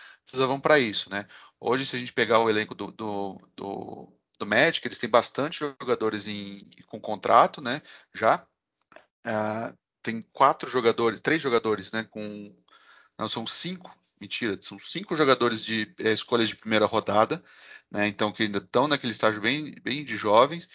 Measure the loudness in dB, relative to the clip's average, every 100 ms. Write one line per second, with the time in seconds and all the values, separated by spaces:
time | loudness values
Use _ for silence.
0 | -20 -20 _ -2 0 0 4 6 4 -2
1 | -4 -8 -8 -18 -20 _ -2 0 0 -6
2 | -6 -2 4 4 4 2 -2 -8 -12 -10
3 | -8 -6 -8 -10 _ -12 -10 -8 -10 -14
4 | -18 _ _ _ 0 4 4 2 -8 -6
5 | 2 4 4 -4 -6 -6 -10 -8 -4 0
6 | 0 -2 -6 -8 -10 -14 -20 -20 -16 -12
7 | -8 -6 4 4 4 0 -6 -6 -10 -20
8 | _ -2 0 0 -4 _ _ _ _ -20
9 | _ _ -6 -4 -4 -4 -8 -12 _ _
10 | -8 -8 -12 4 4 4 -2 2 2 2
11 | 0 0 0 0 2 0 2 -2 -4 -8
12 | -8 -10 -10 -12 -16 _ _ _ _ -20
13 | _ -10 -6 -6 -4 -4 -4 -8 -16 -20
14 | _ _ -10 -4 -4 -4 -10 -14 -10 -10
15 | -6 2 4 6 4 0 -4 -4 -6 -2
16 | 0 0 0 0 0 -2 0 2 4 2
17 | 2 2 2 0 -8 -20 -20 -20 _ -2
18 | -2 0 -4 0 -2 -2 -2 0 2 0
19 | -2 0 0 2 -2 -2 -6 -10 -6 -6
20 | -6 -4 4 6 6 0 -12